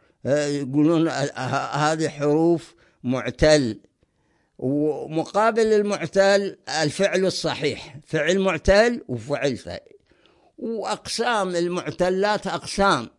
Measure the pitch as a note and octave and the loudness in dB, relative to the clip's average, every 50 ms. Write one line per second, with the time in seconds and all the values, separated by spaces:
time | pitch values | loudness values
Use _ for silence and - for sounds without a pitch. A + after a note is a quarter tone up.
0 | _ _ _ _ - A#2+ C#3 D3 D3 C#3+ C#3+ C#3+ C#3 B2+ C3 D3 D3 D#3+ E3+ D#3+ | _ _ _ _ -2 -2 0 0 0 -2 -2 -4 -4 -2 2 2 4 4 4 4
1 | E3 D#3+ C3 C3 D3 - - - B2+ B2 C3 C#3 C3 B2 B2 C#3+ D3+ D3+ D#3+ D#3+ | 2 0 0 -2 -4 -4 -4 -6 -6 -4 -2 -4 -4 -4 -2 0 0 0 0 0
2 | D#3+ C#3+ C#3 C#3+ C#3+ D3 D3 D#3 E3 E3+ E3+ D#3+ - - _ _ _ _ _ _ | -2 -4 -4 -2 0 0 2 4 4 4 2 2 0 -8 _ _ _ _ _ _
3 | - A#2+ B2+ B2+ G#2 B2 B2 - - D#3 D3+ D3+ C3+ A#2 G#2+ - - _ _ _ | -4 -4 -4 -2 -2 -6 -2 2 4 6 6 6 4 2 -2 -6 -12 _ _ _
4 | _ _ _ _ _ _ _ _ _ _ _ - - B2+ C#3+ D3 D3 D#3 C#3+ C#3 | _ _ _ _ _ _ _ _ _ _ _ -8 -4 -2 -2 0 0 -2 -2 -4
5 | C3+ C#3 D#3 D#3+ D#3 - - G3 G#3+ A3+ A3 A3+ A3+ A3 G#3+ G#3 G#3 G3+ G3+ C#3+ | -6 -6 -4 -4 -4 -2 0 2 2 2 2 2 2 4 4 2 2 0 -2 -4
6 | E3 D#3 - F#3+ G3 G3 G3+ G3+ G3+ F#3+ - - _ - C3 D#3 D#3+ D3+ - - | -4 -2 2 2 4 4 4 2 2 -2 -6 -10 _ -4 -2 0 0 0 0 0
7 | G3 F3+ D#3 F#3+ F#3+ F#3 - - - D#3+ B2+ - - D3 - - - - - C#3+ | 0 0 2 2 0 0 0 -2 -4 -4 -4 -2 -4 -4 -4 -4 -10 -16 -18 -20
8 | - _ - D#3 D3 D#3+ F#3 G3 F#3+ F#3+ E3+ D3+ - - F#3+ G3+ A3+ A#3+ A#3+ A#3 | -12 _ -4 -2 0 2 2 2 2 0 -2 0 2 4 6 6 6 4 2 -2
9 | - - B2+ A#2 G#2+ C3+ C#3+ B2+ C3 C#3+ B2 - - E2+ F2 - - _ - _ | -6 -8 -10 -10 -6 -6 -4 -2 -2 -2 -2 -4 -8 -12 -12 -12 -14 _ -20 _
10 | _ _ _ _ _ _ _ _ _ _ _ - A#3 A3 A#3 G#3+ - A3 G#3 G3 | _ _ _ _ _ _ _ _ _ _ _ -10 -8 -8 -6 -6 -6 -6 -6 -6
11 | - - - - A#3 B3 A#3+ G#3+ F#3+ F#3 F3 E3+ E3+ F3 F3+ F3 - D3+ - - | -8 -10 -6 -4 -2 -2 0 0 -2 -2 0 -2 -2 -2 -2 -4 -6 -8 -4 -2
12 | F3+ F3+ F#3 F#3+ G3 G#3 G#3+ G3 - G3 E3 E3 - - - - G3 G3 F3 C3 | 0 0 2 0 0 0 0 -2 -2 -4 -6 -6 -8 -8 -2 2 2 4 4 2
13 | A2+ - - | 0 -6 -12